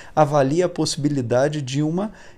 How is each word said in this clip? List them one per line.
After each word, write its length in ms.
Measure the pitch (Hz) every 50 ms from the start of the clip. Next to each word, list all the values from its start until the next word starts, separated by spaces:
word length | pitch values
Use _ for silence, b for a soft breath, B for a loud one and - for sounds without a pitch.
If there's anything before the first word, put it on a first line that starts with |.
| B B B
avalia 520 | - 156 143 147 147 135 135 147 175 180
a 20 | 170
possibilidade 960 | 175 - 156 151 - - 139 147 151 139 123 113 120 123 135 147 147 151 139
de 200 | 123 131 143 151
uma 300 | 156 160 180 202 220 B B B B B